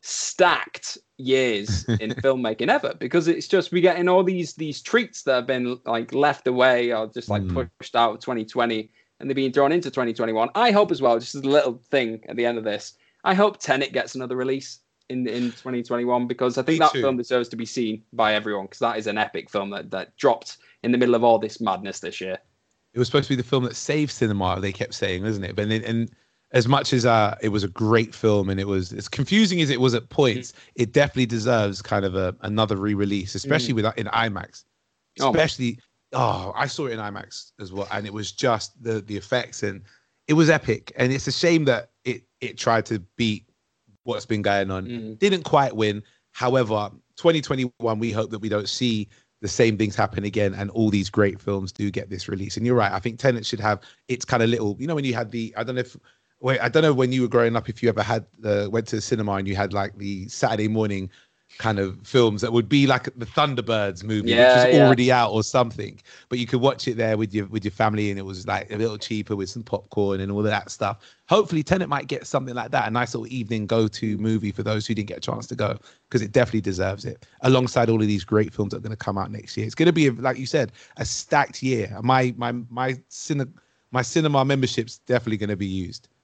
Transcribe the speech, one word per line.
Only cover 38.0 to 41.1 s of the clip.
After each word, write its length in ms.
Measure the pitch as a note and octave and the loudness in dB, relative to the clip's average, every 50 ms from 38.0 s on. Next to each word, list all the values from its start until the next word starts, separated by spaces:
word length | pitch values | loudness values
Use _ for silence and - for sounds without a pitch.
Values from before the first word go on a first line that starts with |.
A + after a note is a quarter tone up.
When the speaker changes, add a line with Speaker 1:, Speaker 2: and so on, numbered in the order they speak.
| G#2 | -6
Speaker 2:
it 80 | G#2 G2+ | -6 -8
was 180 | G#2+ G#2 F#2 | -8 -10 -10
just 500 | - - - C3 A#2 A2 - - _ _ | -8 -2 0 0 0 0 -4 -10 _ _
the, 200 | A#2 A#2 A2 A2 | -8 -6 -6 -6
the 160 | G2 G#2 G#2 | -6 -8 -10
effects, 440 | G2+ - - - B2 - - - - | -10 -6 -4 -4 -4 -4 -4 -10 -8
and 200 | - G#2 G2 G2 F#2+ _ _ _ _ _ _ _ _ - | -6 -6 -6 -8 -16 _ _ _ _ _ _ _ _ 0
it 40 | D3+ | 4
was 140 | D#3 E3 D3+ | 4 6 6
epic. 440 | D#3 D3+ - - A2 - _ - - | 4 2 2 -2 -2 -2 _ -16 -2
And 160 | - B2+ B2+ | 0 0 0